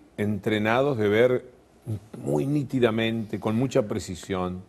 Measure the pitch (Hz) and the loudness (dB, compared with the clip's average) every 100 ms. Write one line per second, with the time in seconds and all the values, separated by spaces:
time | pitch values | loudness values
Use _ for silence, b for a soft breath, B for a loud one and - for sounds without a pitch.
0 | - - 104 104 110 107 107 123 143 120 | -12 -4 -4 -2 -2 0 2 2 2 2
1 | 104 107 127 123 - - _ - - 104 | 2 4 4 2 -4 -20 _ -16 -10 -10
2 | - - 139 147 139 147 123 131 117 110 | -10 -10 -2 -2 0 -2 0 2 2 4
3 | 113 113 104 101 113 110 131 135 104 107 | 0 -2 -4 -4 0 0 2 0 0 -2
4 | - 87 - 92 90 90 | -6 -8 -4 -2 -2 -6